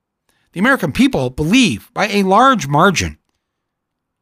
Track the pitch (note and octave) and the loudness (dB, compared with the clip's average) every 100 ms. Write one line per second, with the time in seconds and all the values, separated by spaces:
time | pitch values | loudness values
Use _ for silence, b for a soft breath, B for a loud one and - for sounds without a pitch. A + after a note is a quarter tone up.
0 | _ _ _ _ _ - A#3+ C4 G3 - | _ _ _ _ _ -4 0 0 -2 0
1 | C4+ E3+ B2+ C#3+ D#3 B3+ G#3 G2+ - - | 0 0 -4 -4 0 2 2 -2 -8 -6
2 | G#3 G3+ F#3 G3+ C4+ A#3 C#3 D3 G3 D#3 | -4 -2 2 2 2 0 -2 0 0 0
3 | E2+ D2 _ _ _ _ _ _ _ _ | -6 -8 _ _ _ _ _ _ _ _
4 | _ _ | _ _